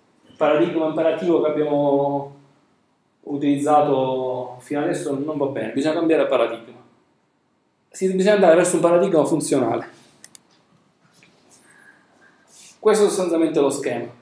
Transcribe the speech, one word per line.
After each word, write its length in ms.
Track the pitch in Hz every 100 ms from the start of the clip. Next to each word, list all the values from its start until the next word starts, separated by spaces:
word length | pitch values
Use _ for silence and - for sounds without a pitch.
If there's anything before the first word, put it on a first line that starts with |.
| _ _ _
Il 60 | -
paradigma 500 | 151 151 170 160 156
imperativo 560 | 156 160 156 180 151
che 80 | 151
abbiamo 840 | 151 151 143 143 139 143 143 139 - _ _ _ _ _ _ _ _
utilizzato 1300 | - 143 147 139 147 151 147 131 131 131 127 123 123 -
fino 200 | - 147
adesso 380 | 170 - 151 135
non 180 | 151 147
va 100 | 143
bene, 260 | 117 110
bisogna 220 | 135 156
cambiare 320 | 165 160 151 135
paradigma. 520 | 127 117 113 - - _ _ _ _ _ _ _ _ _ _ _
Si, 200 | - 190
bisogna 220 | 185 196 208
andare 180 | 175
verso 220 | 165 175 165
un 60 |
paradigma 420 | 170 175 185 160
funzionale. 720 | - 156 - 139 113 117 - - _ _ - - _ _ _ _ _ _ _ _ _ _ _ - _ _ - _ _ _ _ _ _ - - -
Questo 260 | 214 196
è 40 | 202
sostanzialmente 520 | 190 175 165 160 147
lo 100 | 139
schema. 460 | - 131 120 - -